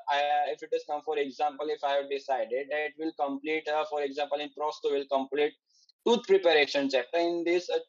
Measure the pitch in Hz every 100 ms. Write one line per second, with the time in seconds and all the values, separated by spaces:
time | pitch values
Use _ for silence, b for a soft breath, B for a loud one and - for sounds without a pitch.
0 | - 143 147 147 143 156 156 160 156 147
1 | 156 151 139 123 147 139 151 151 143 143
2 | 139 139 - 143 135 127 139 151 151 -
3 | 160 156 143 139 147 156 151 151 147 147
4 | 139 139 143 147 147 143 151 - 151 143
5 | 139 139 135 147 147 - _ b b _
6 | 226 233 - 190 170 151 139 143 139 131
7 | - 170 170 170 170 175 175 165